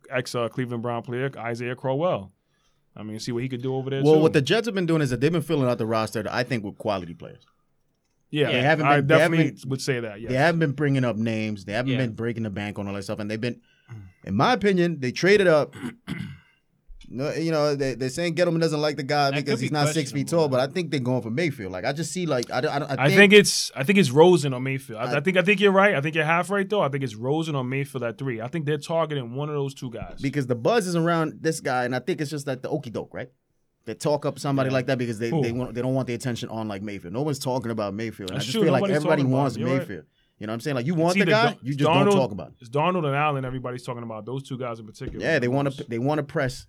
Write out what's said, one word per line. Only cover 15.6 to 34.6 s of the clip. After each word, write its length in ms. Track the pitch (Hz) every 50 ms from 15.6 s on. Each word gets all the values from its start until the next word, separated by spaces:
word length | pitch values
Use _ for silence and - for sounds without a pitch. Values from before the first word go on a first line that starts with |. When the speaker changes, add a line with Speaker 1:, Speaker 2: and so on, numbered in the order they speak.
| 131 127 - - - 120 - _ -
Speaker 2:
<clears throat> 80 | - - - - - 92 - _ _ _ _ _ _ _ _ _ - - - -
No, 240 | - - 117 139 151 107
you 180 | 135 165 165
know, 240 | 160 151 147 147 143
they, 180 | 135 139 135 120
they're 160 | 110 131 127
saying 240 | 131 170 170 175 160
Gettleman 260 | 175 180 175 165 165
doesn't 220 | 165 165 156 147
like 160 | 151 151 156
the 60 | 156 143
guy 260 | 127 147 147 143 139
Speaker 3:
That 60 | 135
Speaker 2:
because 240 | 147 143 143 139 120
Speaker 3:
could 20 |
Speaker 2:
he's 80 | 135 127
Speaker 3:
be 40 | 151
Speaker 2:
not 140 | 147 147 147
six 220 | 151 160 143 131
feet 100 | - 143 131
Speaker 3:
questionable. 180 | 135 165 170 156
Speaker 2:
tall, 40 | 143
but 100 | 127 123
I 140 | 131 139 135
think 160 | 185 175 147
they're 100 | 151 143
going 220 | 120 127 127 127
for 80 | 113 113
Mayfield. 420 | 117 147 180 160 - - 98 92
Like, 140 | 92 92 92
I 80 | 127 147
just 180 | 151 165 165
see, 140 | - 185 175
like, 240 | 156 139 123 117 -
I 100 | - 127
don't, 100 | 131 151 117
I 60 | 143
don't, 100 | 147 -
I 140 | 139 123 131
Speaker 1:
I 40 | 147
Speaker 2:
think 80 | - 190
Speaker 1:
think 140 | 202 202 208
it's, 380 | 208 185 - - - - - -
I 80 | 120 135
think 160 | 165 202 202
it's 100 | 180 127
Rosen 440 | 120 147 165 180 180 160 135 143 131
or 40 | 123
Mayfield. 400 | 131 135 135 135 135 - 110 107
I, 40 | 120 - 143
Speaker 2:
I 40 |
Speaker 1:
I 20 | 147
think, 180 | 143 190 180
I 60 | 185 170
think 160 | 185 208 185
you're 120 | 208 202
right. 220 | 190 190 196 208 190
I 80 | 139
think 140 | 139 160 160
you're 100 | 165 151
half 240 | 151 165 175 175 165
right, 180 | 202 202 196
though. 140 | 196 214 202
I 80 | 160 139
think 140 | 135 143 135
it's 100 | 123 107
Rosen 400 | 107 117 127 147 160 165 160 143
or 100 | 135 127
Mayfield 400 | 123 131 139 139 139 - 131 120
at 140 | 117 107
three. 240 | - 139 135 117 110
I 60 | 113
think 180 | 127 156 170 147
they're 140 | 143 156 147
targeting 560 | 147 - 170 165 160 151 147 139 123 117 120
one 140 | 135 147 151
of 60 | 151
those 200 | 143 139 135 135
two 160 | - 135 123
guys. 280 | 113 107 95 87 82 -
Speaker 2:
because 280 | 113 139 131 147 131
the 80 | 117 123
buzz 320 | 110 117 160 - 240 175
is 80 | 185 170
around 480 | 170 160 170 170 165 160 156 107 95 -
this 160 | 160 156 156
guy, 260 | - 143 127 127 123
and 100 | 120 127
I 40 | 127
think 220 | - - 175 139
it's 100 | 151 143
just, 160 | 156 143 143
like, 160 | 143 131 131 -
the 60 | -
okie 220 | - 151 - 120
doke, 220 | 98 104 76 - -
right? 160 | 90 123 - _ _ _ _ _ _ _ _ _ _ -
They 80 | 113 110
talk 320 | - - 151 147 143 -
up 140 | 143 - -
somebody 300 | - 143 139 135